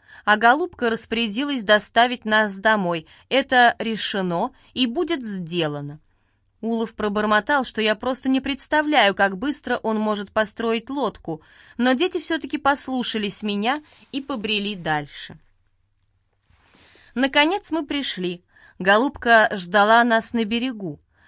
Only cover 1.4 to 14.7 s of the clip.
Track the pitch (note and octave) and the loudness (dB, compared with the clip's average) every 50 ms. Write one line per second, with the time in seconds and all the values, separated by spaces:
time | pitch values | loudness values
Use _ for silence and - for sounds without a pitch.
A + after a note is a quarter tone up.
1.4 | D4 C#4+ C#4+ B3 G3+ F#3 G#3+ - - - - A#3 A#3+ B3 B3 A#3+ - G#3+ G#3+ G#3+ | -4 -2 -4 -2 2 2 2 2 2 2 2 2 2 2 2 -4 -2 0 2 2
2.4 | G#3+ G#3 G3 G3 F#3+ A3 A3 G#3 F#3 F3 F3 D#3+ D#3 - - - _ - - C4+ | 2 0 -2 -2 0 2 2 2 0 -2 -2 -4 -6 -10 -18 -20 _ -2 0 0
3.4 | C4+ - C4 B3 A#3+ A#3+ - - A3 A3+ A3 G3 - - - G3+ F#3 F3+ E3+ E3+ | 0 2 4 6 6 6 4 2 -4 -4 -4 -4 -4 -4 -2 -2 -2 -2 -2 -2
4.4 | G#3+ C4 - _ _ _ - A#3 C4 A3+ A#3 D#4+ F4+ D4+ E4+ C#4 A#3+ A3 G3+ F#3 | -2 -4 -6 _ _ _ -4 -2 -2 -2 0 -2 -2 -2 -2 -4 -6 -6 -8 -8
5.4 | F3 D#3 F3 F3 D#3+ D3+ D3 C#3+ C#3+ C#3+ D3 D3+ _ _ _ _ _ _ _ _ | -8 -6 -2 -2 -2 -2 -4 -6 -8 -10 -12 -16 _ _ _ _ _ _ _ _
6.4 | _ _ _ _ - A3+ A#3 A3+ A#3 G#3+ - - G#3+ G#3 G3+ G#3 G#3+ A3 G#3+ G#3+ | _ _ _ _ -6 -4 -4 -2 -4 -6 -6 -6 -4 -2 -2 -2 0 2 2 2
7.4 | G#3 - D4 C4+ B3+ - - - A3 G#3+ A3 G#3+ - B3+ C4 - - C4 C4 C4 | 2 2 0 0 0 -2 -2 0 0 0 0 0 -2 -4 -4 -2 0 0 0 0
8.4 | C4+ C#4+ C#4 - - - D4+ D4+ D4+ D4+ D4+ C4 G#3+ G3+ F#3+ - G3 G3 G3 F3+ | 0 -2 -6 -6 -4 0 0 0 2 2 4 4 4 4 4 2 2 0 0 -2
9.4 | A3+ D4 C#4 - - - B3 - - A3 A3 G#3+ G#3+ G#3+ G#3 G3+ G3+ - - A3 | -4 -4 -4 -4 -4 -4 -4 -2 -2 -2 -2 0 0 -2 -2 -4 -6 -4 -2 -2
10.4 | G#3+ G#3 - - A3+ A3+ A3+ A#3 A3+ B3+ C4+ C#4+ B3+ G3 - - - - D#3+ D#3 | -2 -2 -4 -4 -2 -2 -2 -2 -4 -6 -4 -2 -2 -2 -4 -6 -10 -10 -10 -10
11.4 | _ _ _ - - - - - A#3+ B3+ C4 B3 E4+ F4+ - F4 - - E4 D#4 | _ _ _ -20 -20 -12 -4 0 2 4 4 4 2 0 -2 -2 -4 -4 -4 -4
12.4 | - C4 - D4 - C#4 C#4+ C#4 - C4 C4 B3+ A#3 - - A3 G#3 G#3 - - | -4 -6 -6 -2 0 0 0 0 -2 -4 -4 -4 -2 -2 -4 -4 -4 -4 -6 -6
13.4 | G#3 G#3+ G3+ G3+ G#3 A#3+ C#4 D4+ D4+ _ _ _ _ _ - C#4 C4+ - C#4 A3 | -4 -4 -4 -2 -2 -2 -2 -2 -6 _ _ _ _ _ -8 -8 -6 -6 -6 -6
14.4 | G3 G#3+ G#3+ G#3 G3+ G3+ | -4 -2 -2 -2 -2 -4